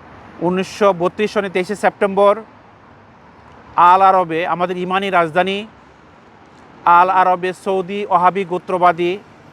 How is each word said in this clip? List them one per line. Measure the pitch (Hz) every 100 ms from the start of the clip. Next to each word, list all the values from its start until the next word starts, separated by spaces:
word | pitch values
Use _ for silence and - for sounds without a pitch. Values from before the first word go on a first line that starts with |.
| - - - -
উনিশশো | 170 185 190 - 202
বত্রিশ | 180 175 - 208
সনে | 214 196
তেইশে | 185 180 208
সেপ্টেম্বর | 202 - 202 196 202 208 220 - - _ - - _ _ _ - - - - -
আল | 175 185
আরবে, | 190 190 175 160 175
আমাদের | 165 175 180
ইমানি | 180 185 196
রাজধানী | 185 165 156 185 196 220 - - _ _ - - - - - - - -
আল | 175 185
আরবে | 185 185 180 185
সৌদি | 175 208 190 175 202 202
ওহাবি | 185 180 180 180
গোত্রবাদী | 180 - 185 175 170 175 196 - - -